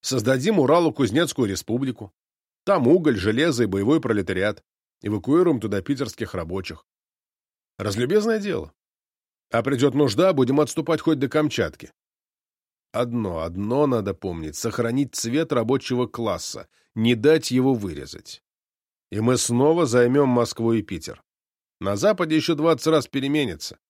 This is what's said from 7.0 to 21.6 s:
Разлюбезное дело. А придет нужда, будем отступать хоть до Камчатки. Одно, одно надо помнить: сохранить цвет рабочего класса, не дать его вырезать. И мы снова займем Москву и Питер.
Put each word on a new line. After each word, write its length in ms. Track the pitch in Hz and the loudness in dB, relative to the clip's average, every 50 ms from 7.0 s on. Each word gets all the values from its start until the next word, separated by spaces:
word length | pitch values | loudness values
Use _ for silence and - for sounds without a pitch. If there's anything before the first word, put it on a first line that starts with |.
| _ _ _ _ _ _ _ _ _ _ _ _ _ _ _ _ | _ _ _ _ _ _ _ _ _ _ _ _ _ _ _ _
Разлюбезное 640 | 98 104 98 104 123 131 185 214 208 226 226 220 | -6 -4 -2 -2 -2 2 2 2 2 2 -2 -2
дело. 340 | 196 208 165 95 76 - _ _ _ _ _ _ _ _ _ _ _ _ _ _ _ _ | -4 -6 -6 -6 -8 -10 _ _ _ _ _ _ _ _ _ _ _ _ _ _ _ _
А 120 | - 113 113 | -2 -2 0
придет 300 | 135 139 123 131 143 123 | 0 0 2 2 2 4
нужда, 400 | 139 147 135 101 - 170 190 185 | 2 2 2 2 2 2 4 4
будем 260 | 139 131 117 131 147 | 4 2 4 4 2
отступать 420 | 151 - - - 156 - 165 147 | 2 0 -2 -6 -2 -2 -2 0
хоть 180 | - - 160 135 | 2 0 0 0
до 100 | 135 135 | 0 -2
Камчатки. 600 | - 156 151 151 - - 101 80 76 _ - - _ _ _ _ _ _ _ _ _ _ _ _ _ _ _ _ _ _ _ _ | 0 0 0 0 0 -2 -4 -4 -4 _ -20 -20 _ _ _ _ _ _ _ _ _ _ _ _ _ _ _ _ _ _ _ _
Одно, 500 | _ - 127 120 117 123 110 98 85 80 | _ -4 -4 -2 -2 -4 -4 -2 -4 -4
одно 460 | 80 85 85 95 101 104 120 139 151 143 | -6 -6 -6 -6 -4 -2 0 0 2 2
надо 260 | 127 117 101 101 95 | 2 0 -2 -2 -6
помнить: 420 | - - 95 87 82 80 76 73 | -6 -6 -8 -6 -6 -8 -10 -10
сохранить 600 | - - 117 104 - 117 117 117 135 143 123 - | -6 -6 -6 -4 -2 -2 -2 0 -2 -2 -2 -4
цвет 360 | - - 117 120 147 165 - | -8 -6 -2 -2 -2 -2 0
рабочего 560 | 143 123 113 110 131 135 - - 131 123 123 - | 0 -2 0 0 -2 -2 -2 -4 -2 -2 -2 -4
класса, 600 | - - 117 107 92 82 - - - - - _ _ _ _ _ _ | -4 -6 -4 -4 -4 -4 -6 -12 -12 -14 -16 _ _ _ _ _ _
не 200 | 113 110 117 120 | 0 2 2 2
дать 360 | 113 107 147 160 160 - - | 4 4 4 4 4 2 0
его 220 | 127 127 127 135 135 | 0 2 2 2 2
вырезать. 680 | 117 101 92 80 71 71 76 - - - - - - _ _ _ _ _ _ _ _ _ _ _ _ _ _ | 0 -2 -6 -8 -10 -12 -14 -16 -18 -18 -20 -20 -20 _ _ _ _ _ _ _ _ _ _ _ _ _ _
И 80 | - 104 | -6 -2
мы 180 | 110 120 127 120 | 0 2 2 2
снова 480 | - - 120 120 131 147 160 170 170 | 0 0 2 2 4 4 4 4 2
займем 440 | 131 110 123 120 120 127 143 143 131 | 2 4 4 4 4 4 4 4 4
Москву 440 | 123 120 117 107 - - 113 113 117 | 4 2 2 0 -2 -4 -2 0 0
и 80 | 110 | 0
Питер. 420 | 101 - 95 85 - - - - _ _ _ _ _ _ _ _ | -2 -4 -10 -10 -10 -12 -16 -18 _ _ _ _ _ _ _ _